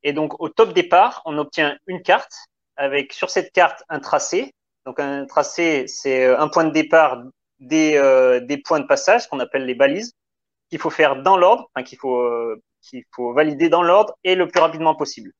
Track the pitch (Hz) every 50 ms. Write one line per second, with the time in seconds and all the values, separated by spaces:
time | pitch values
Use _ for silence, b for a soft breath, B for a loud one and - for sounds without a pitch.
0 | - 147 143 151 156 143 - - 170 151 _ - 226 190 165 180 175 - - 180
1 | 208 247 - - - 160 147 151 147 147 - - 151 143 147 _ _ 190 180 175
2 | - - 185 233 - _ - - - _ _ _ _ _ _ - 139 139 135 143
3 | 139 139 - - 190 175 - 196 - - _ 185 175 165 - - - _ 160 143
4 | - - - 143 - - 175 190 269 277 _ _ _ _ _ _ _ 131 131 -
5 | 143 139 139 139 139 135 - 151 143 147 - - 170 165 156 135 127 127 - -
6 | - 139 131 131 127 127 127 123 156 156 - 175 160 160 147 156 151 - - 160
7 | 156 139 123 120 123 131 _ _ _ _ _ _ 135 123 156 160 156 156 151 143
8 | 139 135 131 131 127 127 123 123 120 123 147 143 _ - 170 151 139 - 143 135
9 | - 185 214 240 - - 151 135 123 - - 139 131 127 127 120 135 139 151 196
10 | 233 240 _ _ _ _ _ _ _ _ _ _ _ _ - 147 - 156 - -
11 | 160 139 135 135 156 185 190 185 175 185 233 - - _ _ 135 127 - - _
12 | - 131 127 123 123 120 120 117 117 117 110 110 _ _ _ _ _ - - 123
13 | 117 _ _ - 123 120 120 147 156 156 147 139 165 165 165 170 175 170 180 208
14 | 214 - - _ - 180 185 185 175 165 - 180 160 160 160 156 160 156 151 -
15 | 147 - - 120 107 92 _